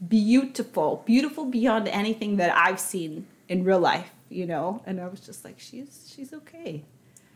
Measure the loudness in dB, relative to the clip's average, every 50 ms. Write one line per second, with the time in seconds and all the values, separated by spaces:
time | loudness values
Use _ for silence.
0 | -4 2 2 2 4 6 4 4 4 2 -4 -8 -8 -4 -2 0 0 0 0 -2
1 | 0 2 4 4 4 2 -4 -6 -6 -4 -2 0 2 2 2 2 0 -2 -2 -2
2 | -2 -2 -2 -4 -2 -2 0 2 2 2 4 4 4 4 2 0 -6 -6 -6 -6
3 | -6 -6 -8 -10 -12 -14 _ _ _ -4 -2 0 2 4 4 4 4 4 2 0
4 | -2 -8 -16 -20 _ _ -10 -8 -6 -6 -4 -4 -4 -4 -6 -8 -8 -8 -8 -8
5 | -8 -10 -14 -16 -20 -20 -20 -20 -20 -20 -20 -20 -20 -20 -16 -16 -18 -18 -20 -20
6 | -20 -20 -20 -18 -18 -16 -16 -20 -20 -20 -20 -14 -12 -12 -12 -12 -14 -16 _ _
7 | _ _ _ -20 _ _ _